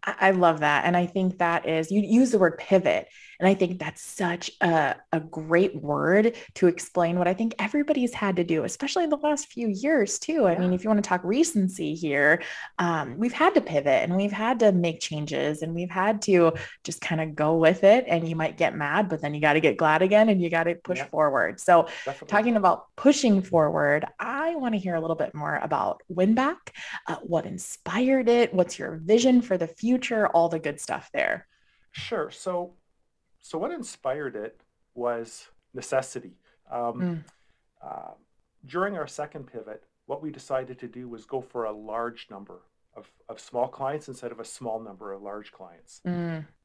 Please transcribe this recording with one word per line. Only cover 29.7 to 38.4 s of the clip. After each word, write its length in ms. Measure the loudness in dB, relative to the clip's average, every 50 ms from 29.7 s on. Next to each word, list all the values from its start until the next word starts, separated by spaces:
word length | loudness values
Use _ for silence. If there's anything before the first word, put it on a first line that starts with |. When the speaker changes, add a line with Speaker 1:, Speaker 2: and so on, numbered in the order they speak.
| -6 _ -2 0 0 0 0 -2 0 0 0 2
Speaker 1:
All 200 | 4 4 2 4
the 100 | 0 -2
good 220 | -4 -6 -8 -8
stuff 280 | -8 -8 -8 -8 -8 -8 _
there. 340 | -2 -2 -2 -2 -4 -6 _ _ _ _ _ _ _ _ _ _
Speaker 2:
Sure. 380 | -16 -10 -8 -6 -6 -6 -6
So, 440 | -10 -10 -8 -6 -4 -4 -6 -8 _ _ _ _ _ _ _ _ _ _ _ _ _ _
so 180 | _ -10 -8 -6
what 140 | -6 -6 -8
inspired 640 | -8 -12 -14 -16 -8 _ -6 -6 -4 -6 -8 -8
it 240 | -10 -12 -12 -14 _ _ _ _ _ _ _ _
was 540 | -6 -4 -4 -4 -4 -8 -12 -16 -20 -20 _ _ _ _ _ _
necessity. 640 | -16 -10 -2 -2 -2 -2 -4 -12 -14 -14 -16 -20 _ _ _ _ _ _ _
Um, 300 | -8 -6 -6 -6 -4 -4
Speaker 1:
Mm. 240 | -4 -6 -6 -8 -12 -16 _ _ _ _ _ _ _ _ _ _ -18
Speaker 2:
uh, 320 | -16 -14 -14 -14 -18 -20 _ _ _ _ _